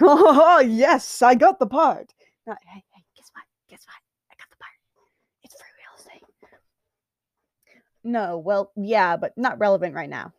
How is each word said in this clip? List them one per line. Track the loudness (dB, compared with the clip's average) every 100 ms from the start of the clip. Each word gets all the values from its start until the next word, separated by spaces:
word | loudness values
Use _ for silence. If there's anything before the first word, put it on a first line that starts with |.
Oh, | 4 6 4 6 4 4
yes, | 2 0 0 0 -4 0
I | 2
got | 4 2 0
the | -4
part. | 0 -2 -2 -12 _ _ _ -20
Not, | -20
Hey, | _ -20 _
hey, | _ _
guess | _ _
what? | -20 _ _ _
Guess | -20
what? | _ -20 _ _ _
I |
got | _ -20
the | _
part. | -20 _ _ _ _ _ _ _
It's | _
free | -20 -20 _
real | -20 _
estate. | _ -20 _ _ _ _ _ _ _ _ _ _ _ _ _ _ _ _ _ _
No, | -8 -6 -6 -8
well, | -4 -4 -4
yeah, | -10 -4 -2 0 -2
but | -8 -6
not | -8 -4
relevant | -2 -2 -4
right | -10 -14
now | -14 -16